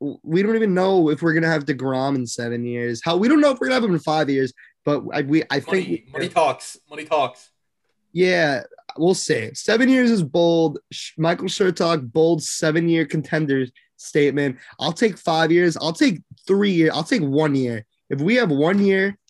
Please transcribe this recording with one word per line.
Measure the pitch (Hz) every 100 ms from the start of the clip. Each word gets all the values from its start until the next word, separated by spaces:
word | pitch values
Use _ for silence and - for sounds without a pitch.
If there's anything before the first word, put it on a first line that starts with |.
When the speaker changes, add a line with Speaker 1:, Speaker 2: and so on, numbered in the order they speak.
Speaker 1:
we | 143 - - 170
don't | 202
even | 226 214
know | 180 190 190 156
if | 151
we're | 165
gonna | 160 165
have | 156
DeGrom | 139 131 131 131 135
in | 139 120
seven | - 117 120
years. | 120 120 120 117
How, | 165 175
we | 226
don't | 302
know | 294
if | 262
we're | 262
gonna |
have | 254
him | 226
in | 170
five | - 156 143
years, | 135 131 - - _
but | - 143 -
I, | 151
we, | 139 156 -
I | 139
think | - 190 175
Speaker 2:
Money, | - -
Speaker 1:
we |
Speaker 2:
money | - -
talks. | 175 147 127 - - _
Money | 147
talks. | 151 156 127 - _ _ _ _ _ _ _
Speaker 1:
Yeah, | 170 180 175 156 131 - - - -
we'll | 165
see. | 185 - 135 110
Seven | - - 220 254
years | 262 247
is | 220
bold. | 151 175 170 165 160 139 -
Sh-, | - - -
Michael | 160 170 185
Shertock, | - 190 175 170 165 123
bold | 160 165 165
seven-year | - - 160 156 170 165 156
contenders | 165 - 160 156 135 123 - _ -
statement. | - 156 143 139 143 131 - -
I'll | 151
take | 165 220 175
five | - 160 160
years. | 170 175 156
I'll | 156
take | 170 285 165 - - -
three | 196 208
years. | 175 160
I'll | 139
take | 160 -
one | 143 139 156 139
year. | 123 113 - _ -
If | 139
we | 156 247
have | 214
one | 139 156 202
year, | 196 190 196 202 -